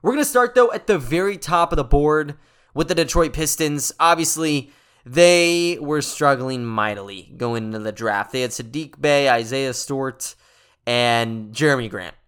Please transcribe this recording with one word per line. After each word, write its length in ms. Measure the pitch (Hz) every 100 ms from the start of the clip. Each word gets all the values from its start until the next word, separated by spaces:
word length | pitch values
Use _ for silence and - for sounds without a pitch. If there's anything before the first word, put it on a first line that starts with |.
We're 120 | 190
gonna 100 | 285
start, 320 | 294 247 240 247
though, 160 | 240
at 160 | 220 -
the 100 | 190
very 400 | 123 160 196 202
top 360 | - 170 165
of 40 | 156
the 60 |
board 540 | 120 143 147 156 147 147 _ _ _
with 140 | 143 160
the 80 | 170
Detroit 380 | 160 175 160
Pistons. 580 | 147 156 - 156 147 - -
Obviously, 720 | 165 165 160 156 160 147 123 _ _ _ 120
they 720 | 135 175 175 170 170 170 175
were 200 | 147 151
struggling 640 | 143 - 147 131 131 131 117
mightily 680 | 110 107 104 98 98 85 123
going 300 | 120 117 110
into 140 | 110
the 120 | 107
draft. 400 | 104 113 101 101
They 100 | 131
had 100 | 127
Saddiq 500 | - 113 139 151 -
Bey, 280 | 147 143 139
Isaiah 440 | 120 113 135 135
Stewart, 640 | 120 - 135 135 123 - - _ _ _ _ -
and 680 | 120 120 117 113 113 107
Jeremy 360 | 113 151 135 113
Grant. 260 | 101 87 -